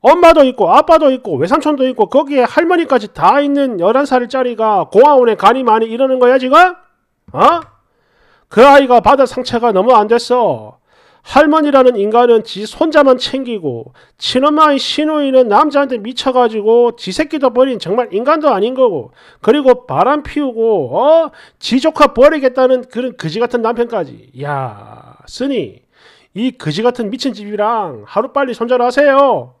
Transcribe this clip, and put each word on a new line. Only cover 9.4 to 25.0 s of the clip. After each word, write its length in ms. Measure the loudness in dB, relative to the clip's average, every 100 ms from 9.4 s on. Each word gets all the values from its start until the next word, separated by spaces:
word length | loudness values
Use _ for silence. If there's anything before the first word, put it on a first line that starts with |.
| -6 -2 0
너무 220 | 0 2
안 140 | 2 2
됐어. 720 | -2 0 -2 0 -4 -10 _ _ _ _ _
할머니라는 720 | -2 2 2 2 2 4 2 2
인간은 480 | 0 2 4 2
지 240 | 0 -12 -14
손자만 500 | -4 0 2 2 2
챙기고 760 | -2 -8 -8 -8 -8 -8 -14 _ _ _
친엄마인 580 | -6 -2 0 2 2 0
신우이는 680 | -4 -4 -4 -2 0 2 2
남자한테 500 | 2 2 0 -2 -6
미쳐가지고 1000 | -10 -8 -4 0 0 -2 0 2 2 -2
지 140 | -10
새끼도 380 | -6 -6 -2 -2
버린 260 | 0 -2 -2
정말 340 | -4 -4 -4
인간도 360 | -4 -2 0 0
아닌 220 | 0 -2 0
거고 340 | -2 -2 -10 _ _ _
그리고 460 | 0 0 2 0 -2
바람 340 | -2 0 -2
피우고, 800 | -4 -6 -6 -2 -2 -2 -2 -2
어? 320 | 2 2 0 _ -20 _
지 220 | -4 -2
조카 340 | -2 0 0
버리겠다는 680 | 4 2 4 -2 0 0 0 -4
그런 260 | -8 -10 -8
그지 220 | -10 -6
같은 240 | -4 -2
남편까지. 680 | -4 -4 -4 -4 -8 -12 _ -14
야, 720 | -8 -8 -8 -12 -20 -20